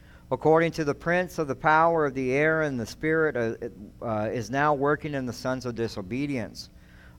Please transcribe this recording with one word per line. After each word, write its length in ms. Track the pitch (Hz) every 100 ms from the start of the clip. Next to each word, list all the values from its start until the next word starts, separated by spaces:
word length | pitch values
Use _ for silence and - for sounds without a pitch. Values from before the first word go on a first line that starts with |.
| - - -
according 400 | 131 151 160 165
to 140 | 156
the 100 | 147
prince 460 | 135 170 175 180 -
of 80 | 147
the 80 | 123
power 500 | 160 156 165 165 147
of 80 |
the 180 | 131 127
air 300 | 135 156 160
and 160 | 151 127
the 80 | 107
spirit, 500 | - 156 160 156 120
uh, 720 | 113 110 120 - 104 - 117
uh, 220 | 107 107
is 220 | 120 107
now 200 | 135 151
working 420 | 143 139 147 160
in 120 | 143 127
the 60 |
sons 340 | 110 131 131 120
of 80 |
disobedience. 960 | 113 113 110 92 120 143 131 101 - - - - - -